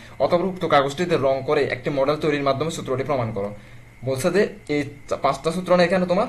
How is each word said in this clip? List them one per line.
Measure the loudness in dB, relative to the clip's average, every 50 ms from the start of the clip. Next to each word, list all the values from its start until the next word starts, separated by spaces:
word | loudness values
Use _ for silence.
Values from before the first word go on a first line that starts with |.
| -16 -14 -4 -2
অথবা | 0 2 2 2 2
উক্ত | 0 -4 -2 0
কাগজটিতে | 4 4 4 4 4 0 -2 -2 0 0 2
রং | 2 2 2 0 0
করে | 0 2 2 2
একটি | 0 -2 -4 -4 -2
মডেল | 0 0 2 2 2
তৈরির | 0 2 0 0 2 2
মাধ্যমে | 0 0 0 -2 -4
সূত্রটি | -4 -6 -4 -4 -2 -2 -2
প্রমাণ | -2 -2 -2 -2 -2
করো। | -4 -4 -6 -6 -8 -10 -16 -20 -20 -20 -20 -20 -18 -10 -6
বলছে | -4 -4 0 0 0
যে | 2 2 2 0 -2 -10 -6 -4
এই | -2 -2 -2 -4 -8 -14 -8 -6
চা-, | -6 -2
পাঁচটা | 0 -2 -2 0 -2 -4
সূত্র | -4 -2 0 2 4
না | 4 4
এখানে | 4 4 2 2
তোমার, | 2 2 0 0